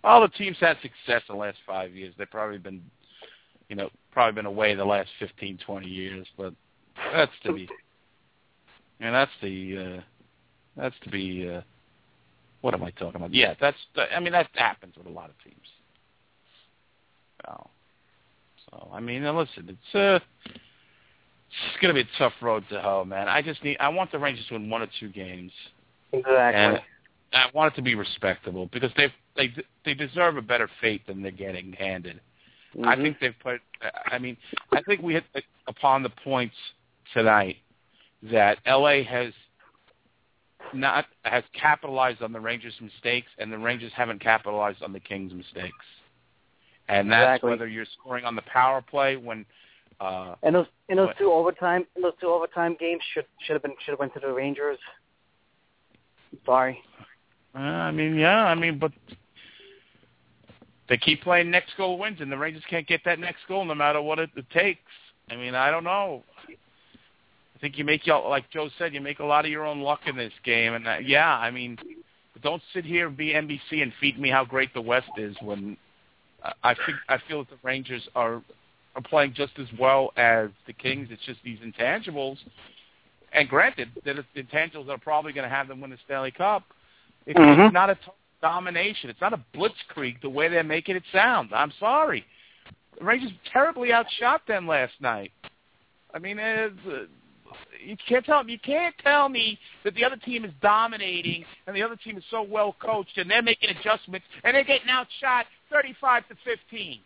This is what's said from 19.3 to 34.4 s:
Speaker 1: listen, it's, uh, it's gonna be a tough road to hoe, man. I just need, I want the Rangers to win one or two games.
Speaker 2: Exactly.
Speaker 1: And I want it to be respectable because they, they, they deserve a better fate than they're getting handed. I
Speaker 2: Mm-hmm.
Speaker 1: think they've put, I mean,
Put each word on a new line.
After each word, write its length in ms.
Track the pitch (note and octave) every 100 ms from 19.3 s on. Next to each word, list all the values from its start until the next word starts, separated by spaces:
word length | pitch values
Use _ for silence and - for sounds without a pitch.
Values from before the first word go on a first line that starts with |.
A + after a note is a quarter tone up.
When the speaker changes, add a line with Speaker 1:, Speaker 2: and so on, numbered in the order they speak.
| D#3+
Speaker 1:
listen, 280 | D#3 - E2
it's, 260 | - - G3+
uh, 240 | G3+ F#3 - _ -
it's 1400 | - _ _ _ _ _ _ _ _ _ - - -
gonna 140 | F#3 D3
be 60 |
a 80 | A#2 -
tough 140 | C3 -
road 240 | A#2+ A2 G2
to 100 | G2+
hoe, 240 | G2 G2
man. 240 | F#2+ F#2+ G2
I 140 | C3
just 220 | D3+ D3
need, 140 | C#3+ C#3+
I 100 | C#3
want 220 | E3+ F#3
the 80 | D3+
Rangers 260 | C#3+ B2 A2
to 40 |
win 160 | A2+ G#2+
one 140 | A2+
or 60 | A2 -
two 100 | A2
games. 420 | F#2+ F#2 F#2 F2+ - - _ _ _ _
Speaker 2:
Exactly. 500 | C3+ B2+ C3 A#2+ G#2+
Speaker 1:
And 200 | G#2 A#2 - _ _ _ _
I 120 | B2+ B2+
want 200 | C3+ D#3
it 20 | D3
to 40 |
be 140 | B2+ A2
respectable 760 | G2 - G2+ F2+ - F#2 F#2
because 200 | B2 B2 -
they, 160 | C#3+ - _ -
they, 160 | C3 A#2+ - _ -
they 100 | C#3
deserve 420 | C#3+ C#3+ F3 D3
a 40 |
better 260 | A2+ A#2+ A2 -
fate 280 | A2+ G#2 -
than 160 | F#2+
they're 80 | G2
getting 420 | F#2 G2 F#2 F#2
handed. 480 | F#2 G2 F#2 F2 - _ _ _ _ _ -
I 20 |
Speaker 2:
Mm-hmm. 260 | A#2 C3
Speaker 1:
think 140 | D3 D3
they've 140 | C3 A2+
put, 180 | B2+ A#2+ _ - A2 - -
I 60 | B2
mean, 180 | B2+ A#2+